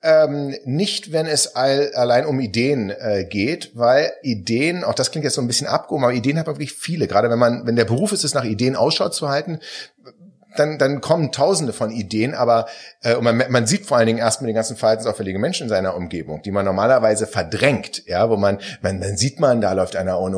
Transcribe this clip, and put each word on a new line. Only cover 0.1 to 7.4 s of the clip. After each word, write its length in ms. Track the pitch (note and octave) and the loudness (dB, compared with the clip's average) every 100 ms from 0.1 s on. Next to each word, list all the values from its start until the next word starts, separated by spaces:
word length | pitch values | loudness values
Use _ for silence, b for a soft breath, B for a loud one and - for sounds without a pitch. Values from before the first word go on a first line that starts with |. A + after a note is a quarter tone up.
| D#3 D3 C#3+ C#3+ - C3 | 4 4 0 -4 -6 -4
nicht, 460 | D3 G3+ - - | -2 0 -4 -4
wenn 140 | D#3+ D#3+ | -2 0
es 300 | D3+ - - | 0 -2 0
all-, 360 | C3+ C3+ C#3+ C3 | 2 2 0 0
allein 300 | B2 A#2+ D3+ | 2 2 2
um 140 | C3+ | -2
Ideen, 500 | A#2 G#2+ C3 C3+ G2 | -2 0 0 0 -2
äh, 340 | G#2 A2 G2+ F#2 | -4 -2 -2 -2
geht, 420 | G2+ A2+ E3+ - A#2 | -2 -2 -2 -8 0
weil 360 | A#2+ C3+ D#3 - | 4 4 2 -2
Ideen, 640 | C#3 G#2+ F#2+ A#2 D#3 F3+ | -4 -4 -2 0 0 -2
auch 100 | A2+ | -2
das 180 | - B2+ | -2 -2
klingt 120 | D#3+ | -2
jetzt 120 | C#3 D3 | -4 -2
so 60 | |
ein 60 | A#2+ | -2
bisschen 200 | - C#3 | -2 -2
abgehoben, 360 | B2 - D#3 | -4 -2 0
aber 100 | B2 | 0
Ideen 240 | B2 A#2+ D#3 | 0 0 -2
hat 80 | D#3+ | -4
man 80 | C#3+ | -6
wirklich 180 | C#3+ | -8
viele. 340 | - - E3+ A#2+ | -8 -4 -2 0
Gerade 220 | G2+ A#2 | 2 2
wenn 100 | |
man, 260 | A#2 | 4